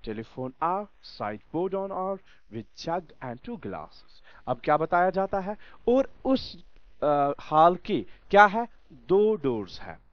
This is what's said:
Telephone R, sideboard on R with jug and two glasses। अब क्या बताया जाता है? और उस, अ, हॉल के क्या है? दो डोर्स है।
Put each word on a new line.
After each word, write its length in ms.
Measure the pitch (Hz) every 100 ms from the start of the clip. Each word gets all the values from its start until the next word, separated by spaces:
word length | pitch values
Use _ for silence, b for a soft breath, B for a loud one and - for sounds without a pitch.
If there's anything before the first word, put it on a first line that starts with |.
| -
Telephone 440 | 107 113 - 127 -
R, 240 | 165 185 208 - - -
sideboard 520 | 107 107 - 156 185
on 180 | 190 196
R 260 | 190 185 196 b b -
with 100 | - 107 - 165
jug 160 | 170
and 340 | 156 - 131 120
two 200 | - 226
glasses। 680 | 107 85 78 - - - b b -
अब 140 | 127
क्या 140 | - 151
बताया 320 | 156 180 185
जाता 300 | 185 190 196
है? 180 | 190 208 B B -
और 200 | 254 262 - 262
उस, 380 | 269 - 170 - - - -
अ, 280 | 147 147 143 - -
हॉल 240 | 151 170 180
के 300 | - 170 98 b -
क्या 160 | 196 208
है? 220 | 214 233 - -
दो 420 | 135 117 190 214 214
डोर्स 460 | 139 113 95 -
है। 180 | 95 80 _